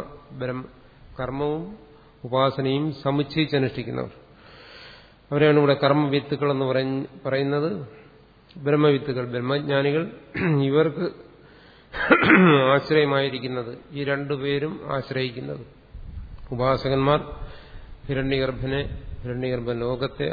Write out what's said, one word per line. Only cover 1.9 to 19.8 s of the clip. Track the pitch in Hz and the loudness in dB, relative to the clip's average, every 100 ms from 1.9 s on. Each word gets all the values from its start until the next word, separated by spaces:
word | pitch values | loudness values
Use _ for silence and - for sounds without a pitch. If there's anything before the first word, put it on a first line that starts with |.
| - - - | -20 -20 -14
ഉപാസനയും | 123 127 135 139 135 139 156 | -4 2 2 2 0 0 -2
സമുച്ചയിച്ചനുഷ്ഠിക്കുന്നവർ, | 139 139 143 143 160 151 139 131 - 117 127 127 - - - - - - - - - - - - | -2 0 0 0 0 0 2 0 -4 -6 -6 -8 -12 -20 -20 -20 -20 -20 -20 -20 -20 -20 -20 -4
അവരെയാണ് | 143 151 147 | 4 6 6
ഇവിടെ | 143 139 | 6 4
കർമ്മവിത്തുക്കൾ | 139 147 143 139 - 143 143 | 4 4 4 0 -2 -2 0
എന്ന് | 135 | 0
പറയ-, | 131 131 131 135 - - 139 | 0 0 0 -4 -6 -8 -4
പറയുന്നത്. | 135 139 147 160 196 127 - - - - _ _ 165 | -2 0 0 -2 -4 -10 -16 -20 -20 -20 _ _ -6
ബ്രഹ്മവിത്തുകൾ, | 139 147 151 135 147 127 123 | 0 4 6 4 0 -4 -4
ബ്രഹ്മജ്ഞാനികൾ, | 120 123 143 147 139 143 156 202 - - - 160 143 139 | -4 -2 -2 0 2 2 0 -4 -10 -12 -2 2 2 4
ഇവർക്ക് | 147 156 151 180 - - - - - - - - - - - - 190 180 143 131 | 4 2 0 -6 -6 -20 -20 -20 -20 -20 -20 -14 -6 2 4 6 8 8 8 6
ആശ്രയമായിരിക്കുന്നത്, | 139 - 156 143 139 135 127 127 127 117 - - | 4 4 2 4 2 0 -4 -6 -6 -8 -12 -12
ഈ | 143 | -6
രണ്ടുപേരും | 139 139 143 139 139 139 156 151 143 | -4 -2 -4 -4 -2 -2 -4 -8 -6
ആശ്രയിക്കുന്നത്, | 139 - 131 127 120 139 139 - - - - - - - - - | -6 -4 -4 -4 -6 -10 -10 -14 -20 -20 -16 -14 -12 -12 -14 -8
ഉപാസകന്മാർ | 120 131 127 131 135 135 151 - - - - - - - - - | -2 0 2 2 2 4 2 0 -12 -12 -14 -16 -18 -16 -14 -6
ഹിരണ്യഗർഭനെ, | 135 135 135 131 123 131 135 143 - - - | -4 0 0 -2 -2 -4 -4 -4 -8 -10 -10
ഹിരണ്യഗർഭ | 123 123 127 123 117 | -8 -4 -4 -4 -4
ലോകത്തെ | 120 | -4